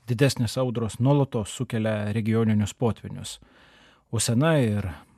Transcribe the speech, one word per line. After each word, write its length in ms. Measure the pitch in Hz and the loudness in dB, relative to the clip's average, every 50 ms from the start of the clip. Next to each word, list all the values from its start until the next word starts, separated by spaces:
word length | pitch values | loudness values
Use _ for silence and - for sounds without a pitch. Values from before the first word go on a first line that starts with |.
| - | -6
didesnės 540 | - 123 107 143 131 - - 120 107 - 131 | -4 0 2 2 2 2 0 -2 -2 -2 -2
audros 400 | 131 123 110 120 117 104 - - | -2 -2 -2 -4 -4 -4 -2 0
nuolatos 540 | 120 135 143 143 135 - - 117 98 - - | 2 4 4 4 2 0 -2 -6 -6 -6 -6
sukelia 560 | - 127 - - 113 110 110 107 104 104 104 | -8 -6 -4 -2 -2 0 0 -2 -2 -2 -2
regioninius 640 | 104 113 107 110 110 117 113 110 107 104 104 - - | -2 -2 0 2 2 2 4 4 4 2 2 0 -2
potvynius. 640 | - 123 113 101 - - 98 95 95 95 - - - - _ _ _ - - _ _ - - _ _ _ - - | -2 -2 -2 -2 -2 -8 -12 -12 -12 -12 -14 -14 -16 -20 _ _ _ -20 -20 _ _ -20 -20 _ _ _ -6 -4
O 60 | 110 | -2
sena 380 | - - 113 120 147 165 160 143 | 0 0 2 2 4 4 4 4
ir 300 | 123 110 104 104 98 87 78 - - _ _ | 2 2 0 -2 -4 -6 -8 -12 -18 _ _